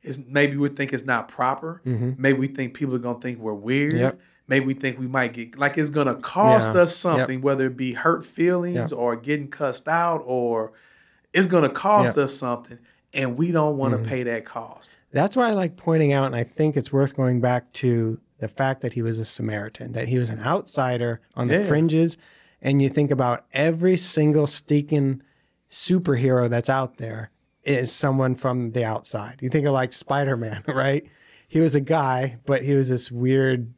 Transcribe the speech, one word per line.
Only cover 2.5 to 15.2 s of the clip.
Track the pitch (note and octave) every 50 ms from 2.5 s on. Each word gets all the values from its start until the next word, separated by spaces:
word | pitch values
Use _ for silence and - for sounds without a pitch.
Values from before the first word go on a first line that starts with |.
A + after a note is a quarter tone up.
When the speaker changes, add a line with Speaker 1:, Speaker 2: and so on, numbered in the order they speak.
| C3+ - C3 B2 -
Speaker 1:
people | - D3 C3+ B2+
are | B2
gonna | A#2 B2 A#2+ A#2+
think | - B2+ B2 A2+
we're | A2 A2 G#2+
weird. | G2+ G2+ A2+ C3 C#3 C#3+ D3 D#3
Speaker 2:
Yep. | - B2 C3+ - - _ _ _ _ _ -
Speaker 1:
Maybe | C3 C3+ C3
we | C3+ C3+
think | C3+ - C3 B2 C3
we | C3 B2
might | C3 C3+ B2+ A#2
get, | A#2 A#2+ A#2 A#2 A#2 C3+
like, | C#3 C#3+ C#3+ E3
it's | D3+ C#3+
gonna | C#3+ D3+ C#3+ C3 A#2
cost | - - - - F3+ G#3 A3 A3 G#3+ - - -
Speaker 2:
Yeah. | F3+
Speaker 1:
us | F3 E3 -
something, | - - F3+ D#3+ B2+ C3 B2+ C3 C3
Speaker 2:
Yep. | C3
Speaker 1:
whether | C#3 C#3 C3+ C3+ C3
it | B2+ B2
be | C3 B2+ A#2+
hurt | B2 - D#3+ E3+ E3 -
feelings | - - - E3 F3 F3+ F3 F3 F3 E3+ B2 A#2 -
Speaker 2:
Yep. | D3 A#2+
Speaker 1:
or | A#2+ A#2+ A#2+
getting | A#2 A#2 C#3 D3+ D3 C#3+ C#3
cussed | - - D3+ C3+ B2 - - D3+
out, | D#3+ E3+ E3+ E3+ E3 D#3+ D#3
or | B2+ B2+ B2+ A#2+ A#2+ A#2 A2+ A2 A2 _ _ _ _ _ _ _ _ _ _ _ _
it's | - E3+ F#3+
gonna | F3 F3+ F3 D3+ C3+
cost | - - - G3 G#3 G#3 F#3 A#2+ A2
Speaker 2:
Yep. | D3 C#3
Speaker 1:
us | C3 -
something, | - C3+ B2 A#2+ A#2+ A#2+ - A2+ - _ _ _ _ _ _ -
and | C#3 C3+ B2+ A#2+
we | B2+ E3 F3
don't | E3 D#3+ D3+ D3+ D3
wanna | C3+ C3+ C3 A#2 A2
Speaker 2:
Mm-hmm. | A2+
Speaker 1:
pay | A2+ C3 B2+
that | B2 A#2+ A#2 A2+ A2
cost. | - - A#2 A2+ A#2 - - - - _ _ _ _
Speaker 2:
That's | - C#3